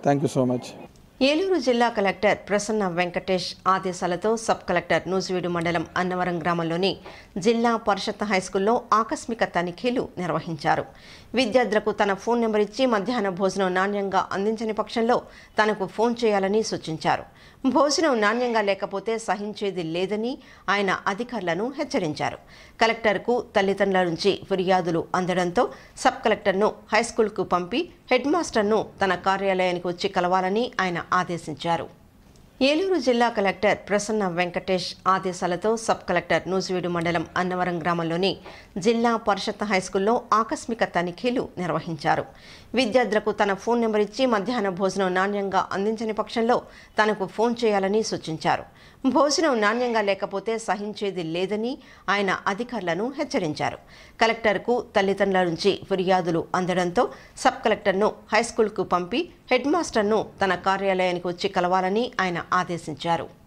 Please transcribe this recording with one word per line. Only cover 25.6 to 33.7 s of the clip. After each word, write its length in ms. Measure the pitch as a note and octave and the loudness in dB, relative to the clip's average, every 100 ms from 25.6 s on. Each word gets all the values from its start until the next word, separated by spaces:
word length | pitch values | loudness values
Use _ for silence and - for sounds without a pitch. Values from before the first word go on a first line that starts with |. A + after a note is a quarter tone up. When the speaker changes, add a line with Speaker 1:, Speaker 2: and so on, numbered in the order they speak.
| C4 - - - | 0 -2 -20 0
Speaker 2:
సబ్ 280 | C4+ B3+ A#3 | 0 2 0
కలెక్టర్ను 460 | G3+ G#3 F#3 G#3 - - | 2 2 2 0 0 0
హై 100 | A3 | 0
స్కూల్కు 400 | A#3 - G#3+ G3+ | 2 0 0 0
పంపి 460 | F3+ F3+ F3 A#3+ F4 - - | -2 -2 0 -4 -4 -10 0
హెడ్ 160 | B3+ C4 | 0 2
మాస్టర్ను 580 | E4+ D#4 A#3 G#3 G#3+ D#3 - G3 | 0 0 0 2 2 0 -2 0
తన 100 | F3+ | 0
కార్యాలయానికి 720 | F#3+ F#3+ G3 F#3 F#3 F3 F3 | 0 0 0 2 2 0 -4
వచ్చి 220 | F3 G3 | -4 -2
కలవాలని 640 | F#3+ F3+ F#3 F#3 G3+ A#3 - | 0 2 2 2 0 -2 -2
ఆయన 200 | F#3 E3+ - | -2 -2 0
ఆదేశించారు. 840 | F3+ F3+ E3+ - C#3+ E3+ E3 - - - _ - - - - | 0 0 -6 -8 -6 -2 -2 -4 -14 -20 _ -20 -20 -20 0
ఏలూరు 380 | C4 D#4 G4 F4+ | 2 2 2 0
జిల్లా 300 | B3+ A#3+ A#3+ | 2 4 2
కలెక్టర్ 480 | A3+ G3 F#3+ G#3 | 2 0 2 2